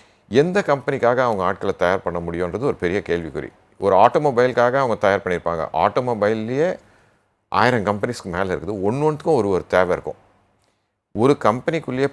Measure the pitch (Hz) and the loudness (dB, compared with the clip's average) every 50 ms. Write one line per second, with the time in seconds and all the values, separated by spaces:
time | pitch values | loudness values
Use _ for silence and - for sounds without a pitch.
0 | - _ _ _ _ _ 95 131 151 180 180 202 - - 143 135 - 143 139 120 | -20 _ _ _ _ _ 2 2 2 4 0 -2 0 0 -2 -2 -2 -4 -2 0
1 | 117 117 123 123 127 120 110 95 90 92 101 - - 98 90 - 92 87 95 92 | 0 2 2 2 2 0 0 0 0 -2 -2 -2 -4 -4 -2 0 0 0 0 0
2 | - 90 85 87 85 85 85 85 90 87 87 107 131 139 95 - 92 85 92 101 | -2 -4 -6 -4 -6 -6 -4 -4 -4 -4 -4 -4 -4 -4 -4 -2 -2 -2 -2 -2
3 | 85 - 85 87 82 76 67 76 67 - - _ _ _ _ _ - 98 95 92 | -2 -2 -4 -4 -4 -6 -8 -10 -10 -10 -14 _ _ _ _ _ 0 2 4 6
4 | 107 123 - 165 147 147 123 117 123 127 113 123 120 123 123 139 135 120 107 98 | 6 6 4 2 0 2 2 2 0 2 2 2 2 2 2 0 0 -2 -2 0
5 | - 98 98 92 - 92 90 80 - 85 85 82 76 - - 78 90 104 - 135 | 2 2 2 2 0 -2 -4 -2 -2 -4 -4 -4 -4 -4 0 0 0 2 0 0
6 | 127 123 117 104 104 104 113 110 110 113 127 139 160 185 - - - _ _ _ | -2 -2 -2 0 0 0 0 -2 -4 -4 -2 -2 -2 -2 -4 -6 -12 _ _ _
7 | _ _ _ _ _ _ _ _ _ _ - 95 110 123 127 113 90 101 104 104 | _ _ _ _ _ _ _ _ _ _ 0 2 4 4 4 2 0 0 -2 -2
8 | 113 123 117 - - 95 85 90 98 95 87 71 80 90 110 98 92 101 123 139 | -4 -6 -6 -8 -10 -6 -4 -4 -2 -2 -2 -4 -4 -6 -6 -2 -2 -2 -2 0
9 | 151 156 151 147 - 170 156 123 101 101 92 85 - - 98 90 92 87 87 69 | 0 0 -2 0 0 0 2 2 2 2 0 0 0 2 2 2 2 2 0 -4
10 | - 76 - - _ _ _ _ _ _ _ _ _ _ _ _ _ _ _ _ | -4 -10 -14 -14 _ _ _ _ _ _ _ _ _ _ _ _ _ _ _ _
11 | _ _ _ 101 117 135 143 - - 107 113 127 - - 160 156 - - 127 127 | _ _ _ 0 2 2 2 2 2 0 0 0 -2 -4 -4 -4 -6 -6 -4 -2
12 | 135 135 | -2 0